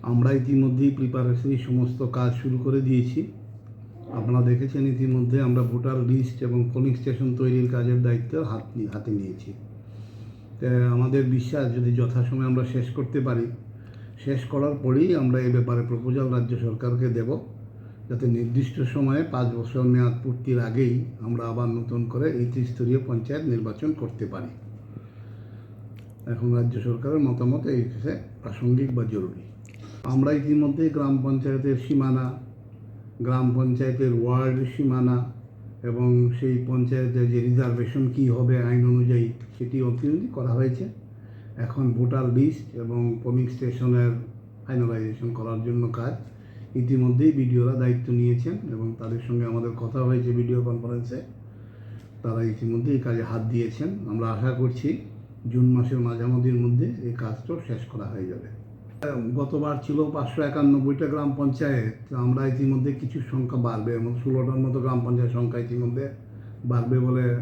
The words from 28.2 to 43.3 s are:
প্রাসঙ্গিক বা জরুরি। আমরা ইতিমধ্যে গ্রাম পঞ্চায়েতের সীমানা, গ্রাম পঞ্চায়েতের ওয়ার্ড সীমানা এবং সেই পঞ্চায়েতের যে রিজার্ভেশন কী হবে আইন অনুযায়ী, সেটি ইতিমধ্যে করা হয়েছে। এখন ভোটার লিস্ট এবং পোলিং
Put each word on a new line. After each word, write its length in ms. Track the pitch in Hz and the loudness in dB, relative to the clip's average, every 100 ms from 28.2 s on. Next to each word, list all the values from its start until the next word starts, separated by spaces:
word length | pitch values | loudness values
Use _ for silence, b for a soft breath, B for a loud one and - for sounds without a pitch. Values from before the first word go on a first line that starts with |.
| - - | -10 -14
প্রাসঙ্গিক 520 | - - 120 127 139 | -12 -4 2 2 2
বা 100 | 120 | -2
জরুরি। 380 | 107 107 90 - - - - - B B | -2 -4 -6 -10 -16 -20 -20 -20 B B
আমরা 280 | 127 131 139 | -2 2 4
ইতিমধ্যে 560 | 151 139 147 143 143 160 | 2 2 4 4 2 0
গ্রাম 340 | 143 139 135 | 2 2 2
পঞ্চায়েতের 540 | 131 135 139 135 139 127 - | 2 0 0 0 0 0 2
সীমানা, 440 | 143 135 127 131 135 - - - - - - - - | 2 4 2 0 -6 -12 -18 -18 -18 -18 -16 -18 -6
গ্রাম 300 | 120 127 127 | 0 2 4
পঞ্চায়েতের 580 | 123 127 123 131 123 131 117 | 4 2 2 0 2 2 4
ওয়ার্ড 420 | 120 127 131 127 127 - | 4 4 2 0 -2 0
সীমানা 560 | 139 127 123 123 123 - - - - - | 2 4 4 2 0 -8 -18 -18 -18 -10
এবং 500 | 120 117 123 123 123 120 | -6 2 4 6 4 2
সেই 240 | 131 123 123 | 2 0 2
পঞ্চায়েতের 640 | 127 123 131 123 123 120 | 2 2 2 2 2 4
যে 100 | 120 | 4
রিজার্ভেশন 680 | 120 123 127 120 113 139 131 135 | 4 4 2 0 0 0 0 2
কী 120 | 131 | 2
হবে 300 | 117 120 127 | 4 4 4
আইন 280 | 120 123 123 | 4 4 6
অনুযায়ী, 460 | 123 123 120 113 - - - | 6 6 4 2 -2 -14 -8
সেটি 200 | 120 135 | -4 0
ইতিমধ্যে 500 | 127 120 143 160 240 | 0 0 0 0 -2
করা 160 | - 123 | -4 0
হয়েছে। 400 | 120 131 - - - - B B B B - | 2 2 0 -6 -10 -18 B B B B -6
এখন 360 | 117 139 127 | -6 0 0
ভোটার 420 | 113 123 135 127 | 2 2 2 2
লিস্ট 420 | 120 147 - - 123 | 4 4 2 -10 -8
এবং 420 | 117 120 120 110 | -4 0 0 0
পোলিং 240 | 123 | 0